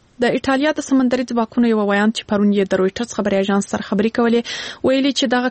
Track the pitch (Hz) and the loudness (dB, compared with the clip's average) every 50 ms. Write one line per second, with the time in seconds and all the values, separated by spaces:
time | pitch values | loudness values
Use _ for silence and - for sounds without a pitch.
0 | _ _ _ - 247 233 - 262 - 269 269 262 285 311 302 - - - 269 262 | _ _ _ -2 0 0 0 0 0 0 0 2 2 0 -2 -2 -2 0 2 2
1 | 254 247 254 254 262 - 240 233 226 - - 247 240 233 220 214 208 202 202 202 | 2 2 0 -2 -2 -2 -2 -2 -2 0 0 2 2 2 2 2 2 2 2 2
2 | 208 220 226 - - - 220 202 208 208 202 202 190 190 190 190 185 190 - - | 2 2 0 -2 -2 -2 0 2 2 2 2 2 0 0 0 0 0 0 -2 -4
3 | 240 - - - 202 208 196 196 196 202 196 202 196 - - 208 - - 214 196 | -8 -6 -4 -4 -2 0 0 0 0 0 0 0 -2 -2 -6 -8 -4 -2 -2 0
4 | 208 226 - - 233 233 226 233 233 - - - - - - - - 254 262 269 | 0 0 0 0 0 2 2 0 -2 -4 -10 -12 -12 -14 -8 -4 0 0 2 2
5 | 262 285 254 - 277 226 247 247 247 254 | 2 0 0 0 -2 0 0 0 -2 -2